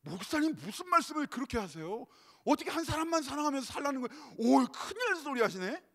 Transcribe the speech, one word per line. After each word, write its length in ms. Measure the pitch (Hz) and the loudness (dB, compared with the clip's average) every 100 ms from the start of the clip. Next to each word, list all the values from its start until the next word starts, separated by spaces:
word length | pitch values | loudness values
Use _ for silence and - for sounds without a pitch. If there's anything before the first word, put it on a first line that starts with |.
"목사님, 520 | 143 175 202 311 311 285 | -10 -10 -2 0 0 -2
무슨 300 | 165 - 359 | -8 -10 4
말씀을 380 | 349 - 302 294 | 4 4 -4 -4
그렇게 320 | - 262 240 | -4 -4 -4
하세요? 480 | 190 156 160 226 269 _ - _ - | -4 -8 -6 -6 -8 _ -20 _ 2
어떻게 240 | 294 339 | 2 2
한 140 | 320 | -2
사람만 400 | 320 302 330 330 | -2 0 2 0
사랑하면서 500 | 269 285 294 277 240 | 0 0 0 0 -4
살라는 280 | - 285 262 | -2 -2 -2
거예요?" 340 | 247 302 285 - | -4 -8 -16 0
오, 260 | 233 269 247 | 6 6 6
큰일 480 | - - 392 494 349 | -2 -10 -2 0 0
소리 260 | 294 254 | -2 2
하시네. 420 | 220 190 185 330 _ | 2 2 -4 -4 _